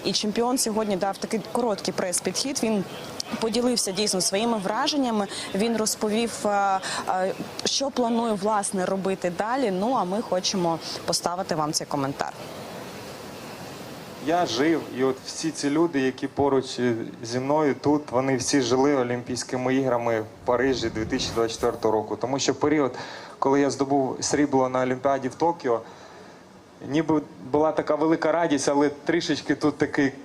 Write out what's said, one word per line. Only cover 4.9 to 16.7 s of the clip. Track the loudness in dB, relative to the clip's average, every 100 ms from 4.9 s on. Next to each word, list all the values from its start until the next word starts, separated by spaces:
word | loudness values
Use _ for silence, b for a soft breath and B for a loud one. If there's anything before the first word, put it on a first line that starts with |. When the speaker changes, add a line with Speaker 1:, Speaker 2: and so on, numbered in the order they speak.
| 0 0 0 -2 B B 0
Speaker 1:
він | 0 2
розповів, | 0 0 0 0 -2 -2 0
е, | 2 2 0 -2 B -2
е, | 0 0 -2 -8 -4 -2
що | 0 -2
планує, | 0 0 2 0
власне, | 0 0 0 0 -2 -2
робити | 0 -2 -2 -2 -2
далі. | -2 0 0
Ну, | 2 0 0
а |
ми | 0 -2
хочемо | 0 0 0 0 0 0 B B -2
поставити | -2 -2 -4 -2 0
вам | 0
цей | -2 -2
коментар. | -2 -2 -2 -6 -6 -14 -12 -12 -12 -12 -14 -14 -14 -14 -14 -14 -14 -14 -14 -14 -14 -14 -8 0
Speaker 2:
Я | 2 2
жив, | 2 2 2 -2 0
і |
от | 0 0 -6
всі | -4 -4
ці | -2 0
люди, | 2 2 2
які | 0 -2 -6
поруч, | 0 4 4 0